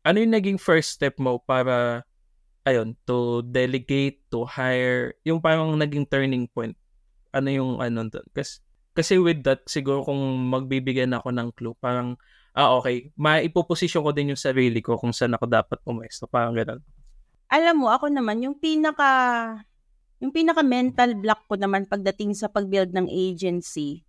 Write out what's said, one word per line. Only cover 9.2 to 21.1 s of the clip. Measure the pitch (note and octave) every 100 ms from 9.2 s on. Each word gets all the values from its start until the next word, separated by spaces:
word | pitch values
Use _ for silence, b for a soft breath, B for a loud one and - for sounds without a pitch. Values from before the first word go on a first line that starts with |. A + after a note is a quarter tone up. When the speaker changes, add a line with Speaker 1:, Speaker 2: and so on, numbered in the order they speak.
| E3+ D#3
Speaker 1:
that, | C3+ C3+
siguro | - D3+ C3+ C#3
kung | C3+ C#3 C3+ C3 B2+
magbibigyan | C3 C3 C3+ C3 B2+ B2+
ako | A#2+ B2+
ng | B2 A#2
clue, | - A#2 A#2
parang, | B2 B2 B2 B2 b b b
ah, | - C#3
okay, | B2+ B2 B2 C#3
maipoposisyon | - D3+ D#3 D#3+ F3 E3+ E3+ F3 E3+
ko | D3
din | D3 C#3+
yung | C#3
sarili | C#3 C3 B2+ A2+
ko | A2
kung | A#2 A#2+
saan | A2 B2
ako | A#2
dapat | A#2+ A#2 - -
pumwesto. | - A2+ A2+ -
Parang | B2 B2+ A#2
ganun. | A#2 G#2+ A#2+ - - - - _ _ _
Speaker 2:
Alam | D4 E4 D#4+
mo, | B3
ako | B3 D4
naman, | C#4 A3+ G#3+
yung | B3+
pinaka, | C#4+ D#4+ D#4 D#4 D4+ C#4+ C4 B3 A#3+ A3+ A3 - _ _ _ _ _
yung | C4
pinaka | D#4+ E4 D#4+
mental | C#4+ B3 B3+ B3+ A#3+